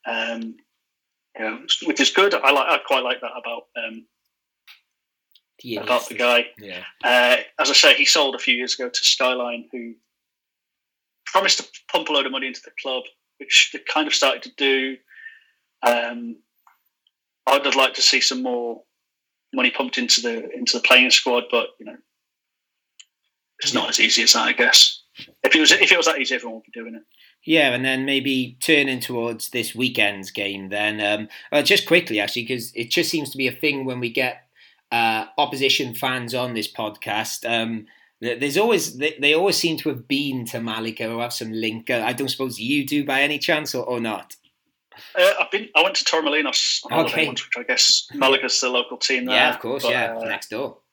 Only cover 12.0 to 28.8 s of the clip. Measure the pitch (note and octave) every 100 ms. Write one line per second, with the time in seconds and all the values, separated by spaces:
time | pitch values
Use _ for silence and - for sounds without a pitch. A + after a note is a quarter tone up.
12 | D#3 D3 C3+ C3 C3 B2 - - C#3 B2+
13 | B2+ _ _ _ C#3 - - - - D#3
14 | D3+ - C3+ - - - C#3 C3+ C3 C3
15 | _ - - - _ _ _ _ A#2+ A#2+
16 | A#2 A#2+ A#2 A2+ _ _ _ _ _ _
17 | _ _ _ _ - C#3 C#3 C3+ C3+ -
18 | - C3 - B2+ B2+ A#2+ A#2+ A2+ _ _
19 | _ _ _ _ _ C4 B3 - B3+ -
20 | A#3+ - A#3 A3+ - - - A#2+ - B2+
21 | B2+ - - A#2+ A#2+ A#2+ - _ - -
22 | _ _ _ _ _ _ _ _ _ _
23 | - _ _ _ _ _ C3+ A#2+ - -
24 | - - - A#2 - - - - - -
25 | _ - - _ - D#3 D3+ F3 F#3+ F3
26 | E3 D3 B2+ B2+ A#2+ A2+ _ A#2 A#2 A2+
27 | _ _ _ _ - D#3+ C#3 B2 C3 C3
28 | C3+ C#3 C3+ C3 B2+ - - D3+